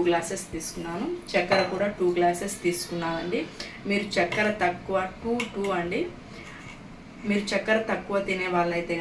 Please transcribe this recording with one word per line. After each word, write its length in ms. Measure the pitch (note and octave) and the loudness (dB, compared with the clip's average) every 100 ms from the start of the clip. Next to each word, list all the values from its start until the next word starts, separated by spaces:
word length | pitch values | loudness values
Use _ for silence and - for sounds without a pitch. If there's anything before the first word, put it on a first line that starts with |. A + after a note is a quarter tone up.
| F3 | 4
గ్లాసెస్ 360 | E3+ - - - | 4 2 -4 -6
తీసుకున్నాను. 520 | D#3+ - - E3+ E3+ D4+ F4 - | -8 -6 -6 -4 -4 -2 -4 0
చక్కెర 300 | F#3+ F3+ G3 F#3 | 2 4 4 4
కూడా 140 | F#3 G3+ - | 2 0 2
టూ 100 | F3+ F3 | 2 4
గ్లాసెస్ 400 | F3 F3 G3+ - | 4 2 -2 -2
తీసుకున్నానండి. 760 | F3 F3 - E3+ E3 E3 F3 A#3 D#4+ - - - G3+ | 0 0 -2 -2 -2 -2 -2 -2 -2 -8 -12 -8 0
మీరు 160 | G3+ G3+ G3 | 0 2 2
చక్కెర 320 | F3 G#3+ G#3 - | 2 2 2 2
తక్కువ 340 | F3+ F3+ - F#3+ F#3 - | 0 0 0 0 0 -4
టూ, 120 | A#3 A#3+ A3+ | -2 0 0
టూ 100 | G3+ G3 F#3 | -2 0 0
అండి. 240 | F3 A3 F4+ - - - - - - - - - - - G#3+ | 0 0 -2 -6 -14 -14 -14 -14 -14 -16 -16 -16 -16 -4 0
మీరు 160 | G3+ G3+ | 2 2
చక్కెర 260 | G3 A3 A3 A3 | 0 4 2 2
తక్కువ 280 | F#3+ - G3 G3 | -2 0 0 0
తినే 180 | F#3 F#3 F3 | 0 2 2
వాళ్ళైతే 400 | F3 E3+ E3+ E3+ | 4 2 0 -2